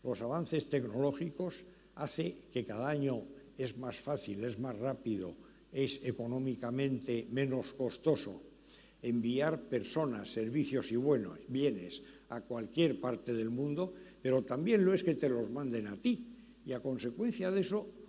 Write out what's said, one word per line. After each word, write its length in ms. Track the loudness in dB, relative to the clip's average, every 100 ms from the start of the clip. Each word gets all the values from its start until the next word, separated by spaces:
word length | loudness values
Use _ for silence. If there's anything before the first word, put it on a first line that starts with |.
Los 180 | -2 -2
avances 460 | -2 -2 0 0 2
tecnológicos 960 | 0 0 2 0 0 -4 -2 -6 -6 -16 -20 -20 -8
hacen 400 | -6 -2 -4 -4 -6
que 140 | -4 -2
cada 240 | -2 0
año 340 | 2 2 0 -4 -16 -18 -6
es 200 | -6 -4
más 200 | -8 -6
fácil, 460 | -4 -4 -2 -4
es 140 | -4 -4
más 200 | -6 -2
rápido, 560 | -4 -2 -2 -2 -2 -8 -18 -20 -8
es 280 | -2 0 0
económicamente 1200 | -4 -4 -2 0 -2 -2 -2 0 2 0 0 -2 0
menos 440 | 0 2 0 -4
costoso 680 | -2 -2 2 2 2 0 -10 -14 -20 -20 -20 -20 -6
enviar 600 | 0 2 2 4 2 2
personas, 680 | 0 -2 0 0 0 -2 -4
servicios 640 | -2 0 2 2 0 2
y 60 | 2
buenos, 420 | 4 4 2 -8 -4
bienes 560 | 2 2 2 -6 -12 -14 -20 -10
a 120 | -10
cualquier 580 | -4 -6 -2 4 4 4
parte 340 | 0 -2 0
del 160 | 0 0
mundo, 440 | 0 0 0 -2 -6 -18 -4
pero 220 | 4 4
también 400 | 4 0 4 6
lo 100 | 8
es 120 | 6 4
que 100 | 2
te 140 | 2
los 200 | 2 0
manden 340 | -2 -2 -2 -2
a 80 | -2
ti. 320 | 0 0 -2 -16 -20 -14 -6
Y 80 |
a 80 | -4
consecuencia 680 | -2 -2 -2 0 -2 0 2
de 120 | 2
eso, 260 | 2 0 -2 -14